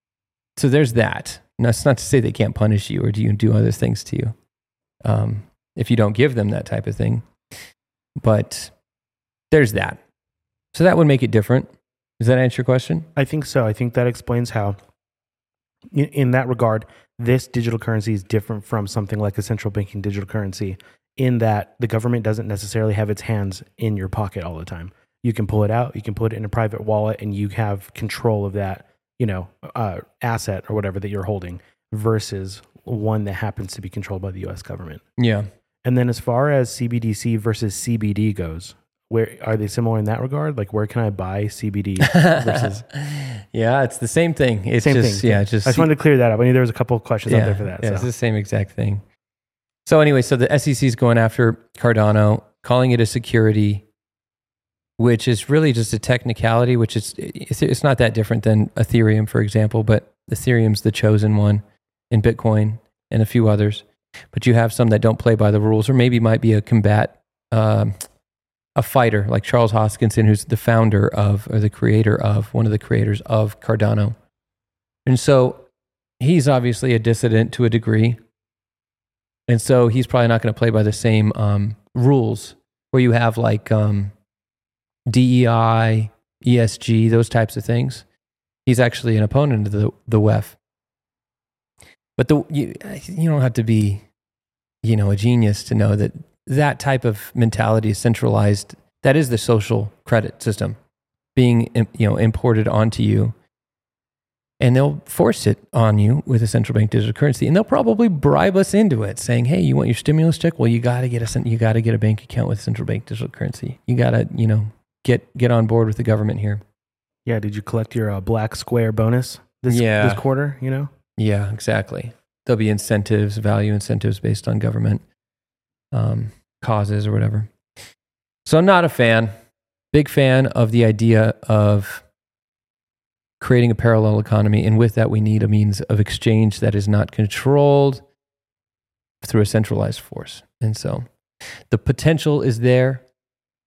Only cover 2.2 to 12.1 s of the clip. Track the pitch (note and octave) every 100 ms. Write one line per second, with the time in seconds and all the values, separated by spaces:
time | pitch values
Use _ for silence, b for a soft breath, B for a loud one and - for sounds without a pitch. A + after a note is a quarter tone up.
2.2 | - - G#2 - G#2+ G#2 - G2 A2+ G#2+
3.2 | A2 G#2 A2 G#2+ A2+ G#2+ A#2+ A2 - -
4.2 | A#2 - _ _ _ _ _ _ - A2
5.2 | G#2+ G#2 - _ _ - A2+ A#2 G#2 G#2+
6.2 | C#3+ A#2+ G#2 G#2 - - - - A1 A1+
7.2 | - _ _ B B _ _ _ _ -
8.2 | A#2 G#2+ A2 - - _ _ _ _ _
9.2 | _ _ - D#3 B2 G2 F#2+ - _ _
10.2 | _ _ _ _ _ - F3 E3 D3+ C3
11.2 | A#2 A2 G#2 B2+ - _ _ _ _